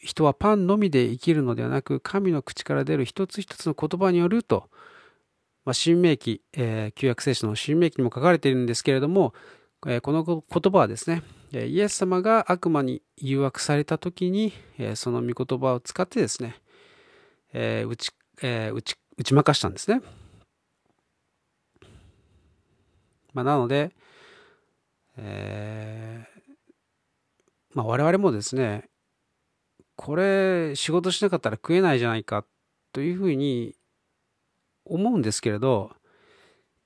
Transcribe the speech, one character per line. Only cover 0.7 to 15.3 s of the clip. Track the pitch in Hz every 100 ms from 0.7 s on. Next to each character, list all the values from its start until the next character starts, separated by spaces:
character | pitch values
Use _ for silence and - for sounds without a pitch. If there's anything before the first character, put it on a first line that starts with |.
| 208
み | 196
で | 139 117
生 | 120
き | 175
る | 151
の | 127
で | 113
は | 120
な | 135
く、 | - 135
神 | - 196 190
の | 151
口 | - -
か | -
ら | 139
出 | 139 151
る |
一 | 123 - 190
つ | -
一 | - -
つ | 165
の |
言 | 143 156 180
葉 | 190
に | 175
よ | 175
る | 233
と、 | - 101 - _ - - - _ _ _ _ _
ま | 135
あ、 |
新 | 123 165 175
明 | 175 143
記、 | 117 104 _
え | - 117 110 107
ー、 |
旧 | - 135
約 | 117
聖 | 143
書 | 120 110
の |
新 | 107 - 160
明 | 165
記 | -
に |
も | 120
書 | 123
か | 165
れ | 165
て | 139
い |
る | 127
ん | 120
で |
す | 113
け | -
れ | 135
ど | 147
も、 | 190 135 - - - _ _ 143
え | 120
ー、 |
こ | -
の | 156
こ-、 | 160 160 -
言 | 170 190
葉 | 190
は | 104
で | 107
す | -
ね、 | 165 - - -
え | 127
ー、 | 120
イ | 170
エ | 208
ス |
様 | - 190 185
が | 208 226 185
悪 | 180 170
魔 | 151
に | 131 123 _ -
誘 | 135 135
惑 | 139 -
さ | - 147
れ |
た | 147 160
時 | 180 - 180
に、 | 196 220 - - -
え | 107
ー、 | 110
そ | 123
の | 120
御 | 120